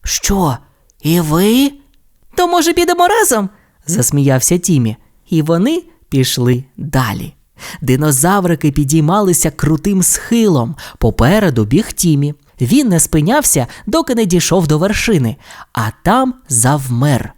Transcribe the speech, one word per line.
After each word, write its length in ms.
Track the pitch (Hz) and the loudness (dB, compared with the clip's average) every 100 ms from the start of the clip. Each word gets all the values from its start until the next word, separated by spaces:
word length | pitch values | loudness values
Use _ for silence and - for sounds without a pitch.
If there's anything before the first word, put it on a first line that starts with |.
"Що, 540 | - - - 196 170 123 _ _ _ _ | -6 -6 -2 0 0 -2 _ _ _ _
і 180 | 147 175 | 0 0
ви?" 520 | 156 160 202 240 277 277 _ _ _ _ _ - | 2 2 4 4 2 -2 _ _ _ _ _ -2
"То, 120 | 349 | 0
може, 260 | 349 320 | 2 0
підемо 340 | 339 349 349 349 | 0 0 2 2
разом?" 420 | 440 415 233 196 _ _ _ - | 2 2 0 -2 _ _ _ -6
засміявся 680 | 269 - 143 139 131 - 180 | -2 0 0 2 2 2 0
Тімі. 400 | 180 156 117 113 _ _ _ | 2 0 0 -4 _ _ _
І 120 | 165 | -2
вони 420 | 151 170 220 330 - _ _ | 0 0 0 -2 -6 _ _
пішли 540 | 139 127 - 123 127 135 - | -2 0 0 0 0 -4 -12
далі. 560 | 143 139 120 98 - - _ _ - - | -4 -2 -2 -4 -10 -18 _ _ -18 -10
Динозаврики 880 | - 131 151 131 170 202 180 165 151 | -2 0 2 0 0 0 0 0 0
підіймалися 800 | 143 135 160 151 196 202 170 - | 0 0 2 2 2 2 0 -2
крутим 520 | - 147 160 208 196 | -2 -2 0 0 0
схилом. 720 | 175 - - 233 220 151 117 165 - - | 0 -4 -2 0 2 2 -2 -6 -14 -2
Попереду 680 | 120 - 123 208 196 117 104 | -2 2 2 2 2 0 0
біг 280 | 139 220 | 0 -2
Тімі. 400 | - 180 147 143 147 _ _ | -2 0 0 -2 -6 _ _
Він 280 | 123 233 262 | 0 2 2
не 100 | 175 | 0
спинявся, 680 | - 165 151 285 277 156 117 - - | 2 0 2 0 0 -2 -4 -8 -2
доки 300 | 311 320 233 | -2 0 0
не 100 | 214 | 2
дійшов 420 | 175 - 175 160 | 0 2 0 0
до 100 | 151 | -2
вершини, 580 | 185 214 - 190 117 - - - - | -2 -2 0 0 0 -6 -16 -20 -12
а 80 | - 110 - | -6 -6 -4
там 300 | - 233 262 247 _ | -2 0 0 -4 _
завмер. 840 | 120 123 147 131 120 143 123 - | -2 0 0 -2 -2 0 0 -4